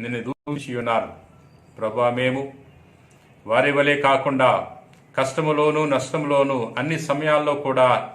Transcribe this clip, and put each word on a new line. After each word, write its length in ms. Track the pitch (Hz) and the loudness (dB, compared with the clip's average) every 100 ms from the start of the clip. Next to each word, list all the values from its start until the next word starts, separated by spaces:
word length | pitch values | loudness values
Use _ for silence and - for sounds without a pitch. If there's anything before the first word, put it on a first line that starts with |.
నిన్ను 220 | 120 120 | -8 -6
దూషించి 560 | 120 - 143 143 131 120 | -8 -10 -8 -10 -8 -6
ఉన్నారు. 300 | 117 113 - - - - _ _ _ - | -2 -2 -4 -10 -20 -20 _ _ _ -8
ప్రభు, 220 | 110 113 | -4 0
మేము 520 | 123 123 127 131 139 - - - _ _ _ _ _ _ 104 | 0 0 -2 -2 -6 -14 -20 -20 _ _ _ _ _ _ -2
వారి 260 | 120 143 | 2 2
వలె 240 | 143 143 143 | 4 2 4
కాకుండా 720 | 139 135 147 131 123 95 - - - - _ 135 | 4 2 2 2 4 2 -2 -14 -20 -20 _ -4
కష్టములోను 680 | 135 165 156 147 151 151 | -2 -2 0 2 2 2
నష్టములోను 880 | 151 131 - 156 143 139 139 131 113 - | 0 0 -2 -4 0 2 2 0 -4 -4
అన్ని 200 | 147 160 | -4 -4
సమయాల్లో 560 | 156 143 156 151 147 | -4 -2 2 2 2
కూడా 560 | 139 135 131 127 117 - | -2 0 4 4 2 -2